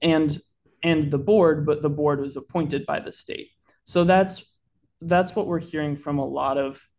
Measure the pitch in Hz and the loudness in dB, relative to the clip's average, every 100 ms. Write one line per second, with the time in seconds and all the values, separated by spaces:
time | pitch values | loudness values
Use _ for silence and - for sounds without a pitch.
0 | 165 160 156 147 - _ _ _ 170 160 | 0 2 2 -2 -10 _ _ _ 0 2
1 | 147 143 135 214 170 151 147 147 151 143 | 2 0 4 6 6 4 0 0 -2 0
2 | 147 139 139 135 - 175 151 147 - - | 0 0 -4 -8 -6 -4 -2 -4 -4 -6
3 | - - - - - _ _ _ - 175 | -6 -10 -10 -12 -14 _ _ _ -4 2
4 | 175 185 190 - - _ _ _ _ - | 4 4 2 -2 -10 _ _ _ _ -10
5 | 165 180 185 214 - 170 165 156 147 143 | 0 2 2 -2 -2 -4 -4 -6 -4 -6
6 | 147 143 139 139 135 139 135 139 - | -4 -4 -2 -4 -2 -2 -4 -6 -18